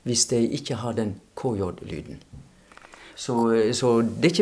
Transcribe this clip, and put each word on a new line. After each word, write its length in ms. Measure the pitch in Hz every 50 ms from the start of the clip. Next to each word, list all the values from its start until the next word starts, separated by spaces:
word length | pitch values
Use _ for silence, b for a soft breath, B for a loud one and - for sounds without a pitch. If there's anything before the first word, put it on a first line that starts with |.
| -
hvis 220 | 127 123 120 - -
de 140 | 127 117 117 - - -
ikke 180 | - - 135
har 160 | 107 120 120 110
den 280 | 104 110 104 95 98 - _ _
K 200 | - - 131 113
J-lyden. 640 | 98 95 90 87 87 - 92 85 76 - - - - - _ - - B B B B B B B B B B B B B B B
Så, 360 | - - - 123 120 117 117 113
eh, 160 | 113 110 107 120
så 300 | - 131 123 117 117 117
det 280 | 113 98 - 120 175
er 40 | 170 190